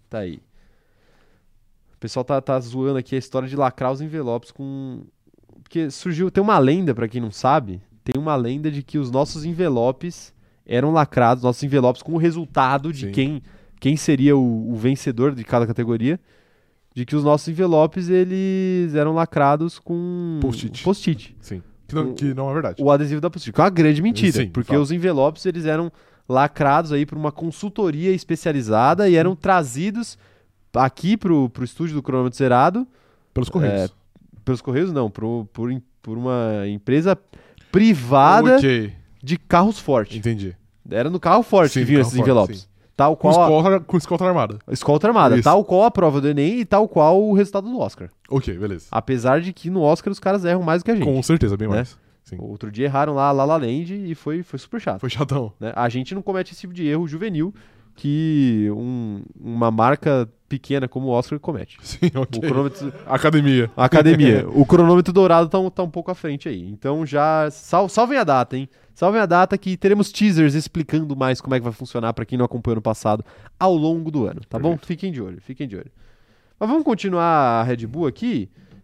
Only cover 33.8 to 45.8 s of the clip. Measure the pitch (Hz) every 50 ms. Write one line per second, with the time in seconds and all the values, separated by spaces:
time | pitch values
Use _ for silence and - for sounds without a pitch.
33.8 | 92 92 - _ _ _ _ _ _ _ _ - - 131 127 117 - 131 123 143
34.8 | 180 190 160 135 120 104 101 - 110 113 120 117 107 - - 117 113 123 131 123
35.8 | - _ _ _ _ 117 110 120 123 127 127 123 117 110 107 101 101 101 104 101
36.8 | - 123 131 156 165 196 180 - _ _ - - _ _ _ _ _ _ - 190
37.8 | 220 226 196 135 120 120 143 135 139 160 196 226 240 254 254 277 147 135 123 117
38.8 | 107 101 - - - _ - _ - 131 175 175 - - 175 175 190 220 208 -
39.8 | - 156 135 117 104 - 113 110 104 120 113 104 98 92 87 - _ _ _ _
40.8 | - - - 110 123 160 180 180 - 170 180 233 226 - 202 190 165 135 - 131
41.8 | 123 131 147 139 123 120 127 127 117 135 127 113 95 - 101 92 - _ _ _
42.8 | _ _ _ - 160 151 160 - - 151 160 175 170 160 156 156 165 190 196 185
43.8 | 151 - 185 170 - - 180 151 180 180 180 156 117 101 107 101 - - 127 -
44.8 | - - 147 151 202 220 233 208 151 120 123 123 110 143 170 202 - - 180 185